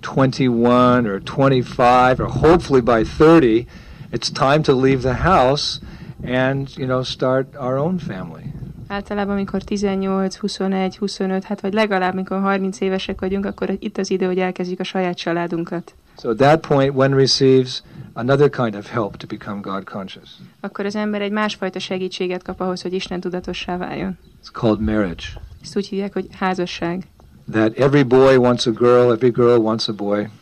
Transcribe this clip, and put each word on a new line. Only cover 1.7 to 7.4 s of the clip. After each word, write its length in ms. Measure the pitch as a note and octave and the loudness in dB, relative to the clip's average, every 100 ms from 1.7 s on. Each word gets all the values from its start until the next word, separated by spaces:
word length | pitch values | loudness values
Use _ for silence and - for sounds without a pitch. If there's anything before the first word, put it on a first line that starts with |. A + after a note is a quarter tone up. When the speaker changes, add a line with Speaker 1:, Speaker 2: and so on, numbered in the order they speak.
| - B2 B2+ B2+ B2+ | 2 4 6 4 2
Speaker 1:
or 100 | G#2 | -2
hopefully 500 | - D3+ F3 - C3+ | 2 4 4 4 2
by 220 | A#2 A#2 A2 - | 4 2 2 4
thirty, 480 | D#3 E3 B2+ A2+ A#2+ - - - - | 8 8 8 4 0 -16 -20 -20 -10
it's 180 | A#2+ - | -8 -8
time 280 | - C3+ D3+ | -2 2 2
to 200 | D3+ C3 | 4 4
leave 200 | C3 C3+ | 4 2
the 300 | B2+ A#2+ D#3 | 0 -2 2
house 500 | F#3 B2+ D3 - - - - - - | 4 4 2 -2 -8 -14 -18 -18 -14
and, 440 | - B2+ C3 C3+ C3+ - | -4 -2 0 -2 -6 -8
you 100 | C3 | -4
know, 160 | B2+ | -2
start 440 | B2+ - C3+ C3 | -4 -4 0 0